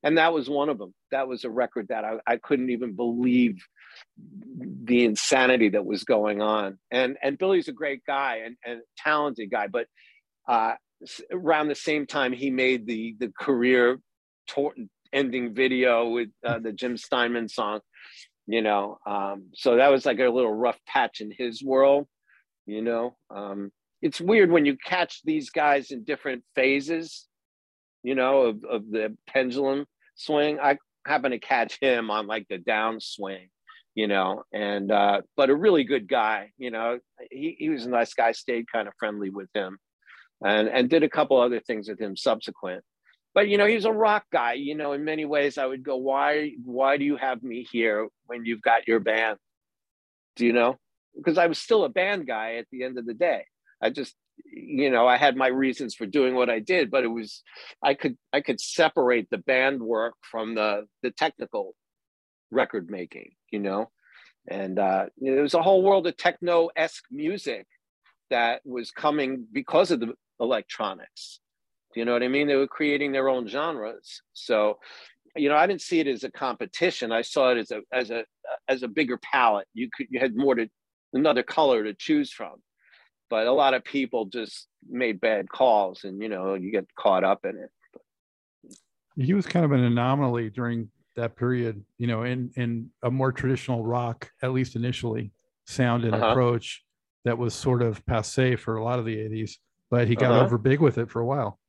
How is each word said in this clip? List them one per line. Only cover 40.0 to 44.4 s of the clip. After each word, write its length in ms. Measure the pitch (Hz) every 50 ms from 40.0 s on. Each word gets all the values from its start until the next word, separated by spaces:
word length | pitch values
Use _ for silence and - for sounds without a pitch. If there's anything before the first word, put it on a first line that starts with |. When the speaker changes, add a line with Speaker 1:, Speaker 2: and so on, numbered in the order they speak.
| _ _ - - - _ _ _ -
Speaker 1:
and, 240 | 98 104 107 107 110
and 220 | - 127 127 123
did 120 | 156 165 151
a 60 | 147
couple 320 | - - 151 139 139 131
other 200 | 120 123 120 113
things 280 | - - 123 107 101 107
with 100 | 107 92
him 160 | 110 101 95
subsequent. 680 | - - 135 113 113 - - 95 - - 92 90 95 _ _ _ _ _ _ _ _ _ _ _
But, 140 | 190 208 208
you 100 | 202 202
know, 80 | 202
he's 180 | 208 226 226 190
a 60 | 220 220
rock 320 | 214 220 214 208 208 - _ -
guy, 220 | 160